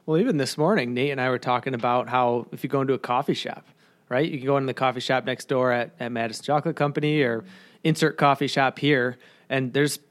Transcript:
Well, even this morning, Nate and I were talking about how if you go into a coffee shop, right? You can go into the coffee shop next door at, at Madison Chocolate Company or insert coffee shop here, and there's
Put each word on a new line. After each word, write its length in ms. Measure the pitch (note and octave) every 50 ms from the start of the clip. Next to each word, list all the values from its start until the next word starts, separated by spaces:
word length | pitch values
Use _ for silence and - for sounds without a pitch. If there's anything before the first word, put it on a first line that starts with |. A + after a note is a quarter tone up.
| _
Well, 120 | - D#3 D#3+
even 200 | G#3+ C4 G#3 D3
this 200 | C3 A#2 - -
morning, 340 | D3+ E3+ A3 F#3+ B2+ A#2+ B2
Nate 200 | B2 C3 C#3+ C#3
and 80 | C3+
I 100 | B2+ C3
were 80 | B2+ A#2
talking 340 | - B2+ B2 A#2+ - C3+ C3
about 360 | A#2+ B2 B2 B2 B2+ A#2 A#2
how 380 | A#2+ B2+ B2 A#2+ A#2+ A#2+ - -
if 140 | - B2 -
you 40 | B2+
go 120 | B2+ C#3
into 140 | C3+ C3 C3
a 40 | B2
coffee 360 | - - A#2+ B2+ C#3+ - D#3
shop, 320 | - - - - - - - _ _ _ _ _ _ _ _
right? 220 | B2 C3 D#3 D#3+
You 80 | - C3+
can 80 | B2
go 100 | C3+ C#3+
into 100 | C#3 C3+
the 80 | C3 B2
coffee 260 | - C3+ B2+ A#2+ B2+
shop 240 | A#2+ - C3 B2+ B2
next 240 | A#2 B2+ - - -
door 220 | C#3+ B2+ B2+ B2+
at, 220 | A#2+ A#2+ A#2 A2+ - -
at 120 | B2 A#2+ A#2+
Madison 320 | A#2 A2+ A2+ A2 - -
Chocolate 320 | - D3 D3+ C3+ E3 D#3
Company 460 | - D3 C#3+ C#3+ D#3 D3+ D3+ D3+ D3+ C#3
or 220 | A#2+ A#2 A2+ G#2+ - - - - - - _ -
insert 340 | D#3+ D#3 - D#3+ D3+ - -
coffee 300 | D3+ C#3+ C#3 - D3 C3
shop 300 | - C#3+ C3+ C3 - -
here, 380 | - C#3+ D3 C3 B2 B2+ B2 - - - - _ _ _
and 240 | C3 C3+ C3 B2 A#2
there's 260 | C3+ D3 D3 C#3+ - - _